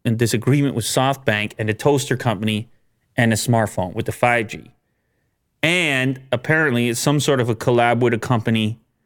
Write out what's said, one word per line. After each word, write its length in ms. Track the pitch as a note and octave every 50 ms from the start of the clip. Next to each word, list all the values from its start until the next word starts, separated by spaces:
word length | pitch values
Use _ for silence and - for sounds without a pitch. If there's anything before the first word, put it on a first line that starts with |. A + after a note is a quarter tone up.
| -
in 120 | A#2+ A2+ A2
this 140 | A#2+ A2 -
agreement 420 | G#2+ - C3 C3+ D3 C#3+ C3+ -
with 80 | A#2+ G#2
SoftBank 680 | - - C3+ C3 C3+ C#3 C3+ - - G#2+ G#2 G#2 G#2 - -
and 100 | A2 G#2+
the 60 | A2
toaster 420 | - - D3 D3 C#3 B2+ - C3
company 520 | B2 - A#2+ G#2+ F2+ A2 A2 G#2+ G#2 A#2 - _ _ _ _ _ _ _ _ -
and 160 | - A#2+ A2+ A2
a 40 |
smartphone 580 | G#2 - - A#2 A2+ A2 G2 - - F#2 F#2 -
with 120 | A2 -
the 60 | - -
five 340 | - - A#2+ A#2+ A#2+ A2
G. 260 | G2+ - D#2+ - - _ _ _ _ _ _ _ _ _ _ _ _ _ _ _ _ _ - -
And 600 | D#3+ F3 F3+ E3+ D3+ C#3 C3 B2+ C3 C3+ C3 - -
apparently 580 | B2 A#2+ - - D#3 D#3+ D#3+ C#3+ A#2+ A#2+ A#2+ A#2+
it's 120 | A2+ -
some 180 | - D3 C#3+ D3
sort 220 | C3 - C#3 B2+
of 80 | A#2 A#2+
a 60 | A2
collab 440 | - - C3+ B2 A#2+ A#2+ A#2+ A#2+ A#2
with 160 | B2 A#2+ A#2+
a 40 | A2
company 600 | - - B2+ A2+ - A#2+ A2+ A2 A2 G#2+ A2 - _ _ _ _ _